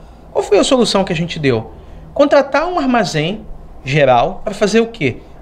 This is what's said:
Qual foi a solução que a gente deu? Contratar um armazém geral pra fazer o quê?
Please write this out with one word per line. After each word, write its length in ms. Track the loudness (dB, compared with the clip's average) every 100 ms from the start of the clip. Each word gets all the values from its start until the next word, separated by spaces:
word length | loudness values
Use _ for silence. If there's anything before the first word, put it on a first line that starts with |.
| -20 -20 -10
Qual 120 | -6
foi 160 | 0 2
a 60 |
solução 400 | 2 2 2 0
que 80 | 0
a 40 | -2
gente 220 | -4 -2
deu? 340 | 0 0 -4 -16 -20 -20 -6
Contratar 520 | 0 4 4 2 -2 -2
um 120 | -2
armazém 640 | 0 0 0 -2 -2 -6 -10 -16 -16 -14
geral 560 | -2 2 4 4 2 -4
pra 120 | -8
fazer 260 | -2 0 2
o 60 | 0
quê? 320 | -2 -4 -4 -14 -10